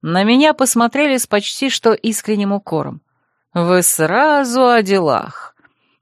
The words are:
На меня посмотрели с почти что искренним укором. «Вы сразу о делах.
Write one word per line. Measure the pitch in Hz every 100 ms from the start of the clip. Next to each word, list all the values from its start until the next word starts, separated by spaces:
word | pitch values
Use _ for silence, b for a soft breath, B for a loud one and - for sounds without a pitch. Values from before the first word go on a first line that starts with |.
На | 156 175
меня | 208 247 302
посмотрели | 302 262 233 233 269 294 262
с | -
почти | 208 202 - 269
что | - 226
искренним | 220 226 214 - 214 202
укором. | 202 202 160 139 156 _ _ _ _ _
«Вы | 175 175 180
сразу | 175 - 160 208 302 294 262 247 247
о | 240
делах. | 190 196 160 120 - - - _ _ _ _ _